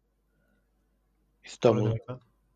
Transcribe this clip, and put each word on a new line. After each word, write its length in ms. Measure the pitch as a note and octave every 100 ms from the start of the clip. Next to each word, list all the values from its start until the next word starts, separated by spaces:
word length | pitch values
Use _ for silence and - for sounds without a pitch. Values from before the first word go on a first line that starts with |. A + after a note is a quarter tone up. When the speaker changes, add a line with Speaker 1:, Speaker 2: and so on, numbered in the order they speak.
| _ _ _ _ _ _ _ _ _ _ _ _ _ _
Speaker 1:
İstanbul'a. 380 | - - B2 A2+
Speaker 2:
O 40 | A#2
ne 40 |
demek 200 | A#2 -
lan? 100 | B2+ _ _ _